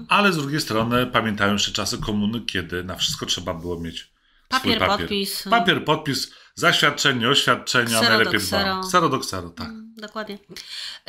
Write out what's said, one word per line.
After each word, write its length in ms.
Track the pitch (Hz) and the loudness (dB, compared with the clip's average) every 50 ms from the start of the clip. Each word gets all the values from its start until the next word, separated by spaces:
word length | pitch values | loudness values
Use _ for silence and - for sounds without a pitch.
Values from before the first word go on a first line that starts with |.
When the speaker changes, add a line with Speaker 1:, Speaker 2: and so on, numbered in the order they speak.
| 233 - | -2 0
Speaker 1:
ale 240 | 175 196 202 196 175 | 2 4 4 4 2
z 40 | |
drugiej 240 | 156 139 139 151 151 | 2 -2 -2 -2 -2
strony 440 | - - 107 110 113 117 123 123 127 | -2 0 0 0 2 2 2 2 2
pamiętają 460 | 123 - 117 110 110 101 104 101 101 104 | 2 0 0 0 0 0 0 2 2 2
jeszcze 180 | 101 - - | 0 0 -2
czasy 260 | - 110 101 - 123 | -2 -4 -4 -4 -4
komuny, 440 | - - 113 104 104 104 104 117 117 | -4 -4 -2 -2 0 0 0 -2 -4
kiedy 420 | - - - 92 85 82 90 90 90 | -4 -4 -4 -4 -4 -4 -6 -6 -6
na 120 | 92 87 | -6 -6
wszystko 300 | - - - - - - | -4 -4 -4 -4 -4 -4
trzeba 280 | - - 95 90 95 85 | -4 -4 -4 -4 -6 -6
było 260 | 82 82 87 87 82 | -4 -6 -6 -6 -6
mieć 320 | 85 82 80 - - _ _ _ _ _ _ _ _ - | -6 -8 -10 -12 -14 _ _ _ _ _ _ _ _ -4
Speaker 2:
Papier, 260 | 254 262 - 202 226 | -2 0 2 0 2
Speaker 1:
swój 120 | 214 190 | 2 2
papier. 120 | 180 202 202 175 | 2 2 0 0
Speaker 2:
podpis. 360 | - 208 196 196 196 - - - 196 | -2 -2 -2 -2 -4 -6 -6 -2 2
Speaker 1:
Papier, 360 | 226 233 - 190 156 127 - | 2 4 4 4 2 2 2
podpis, 460 | 151 156 147 - 143 127 - - - - - - _ _ | 0 0 0 0 -2 -4 -4 -4 -8 -12 -16 -20 _ _
zaświadczenie, 720 | 107 139 170 - - 160 147 143 - - 143 127 120 113 123 | 0 2 2 4 4 4 4 4 2 2 2 2 2 2 2
oświadczenia, 560 | 139 - - 135 120 104 - - - 123 117 | 4 4 4 4 2 2 0 0 2 2 2
Speaker 2:
Ksero 160 | 117 117 113 113 | 2 2 2 4
do 60 | 117 | 4
Speaker 1:
najlepiej 300 | 110 110 - - - 104 | 4 4 4 4 2 0
w 40 | - | 0
Speaker 2:
ksero. 220 | - 196 196 196 | 0 0 0 0
Speaker 1:
banku. 220 | 190 190 190 185 | 0 -2 -2 -2
Ksero 220 | 185 185 180 165 147 | 2 2 4 4 4
do 100 | 135 127 | 2 0
ksero, 300 | 135 - - 92 85 85 | -2 -4 -6 -8 -8 -10
tak. 180 | - - 90 | -10 -10 -12
Speaker 2:
Mm, 260 | 78 - - - - - | -10 -12 -14 -16 -18 -18
dokładnie. 400 | - 214 208 - 220 214 208 202 196 _ - - - - - - - - - - - _ | -16 -16 -12 -10 -10 -10 -10 -10 -14 _ -18 -18 -16 -16 -14 -12 -12 -12 -12 -12 -10 _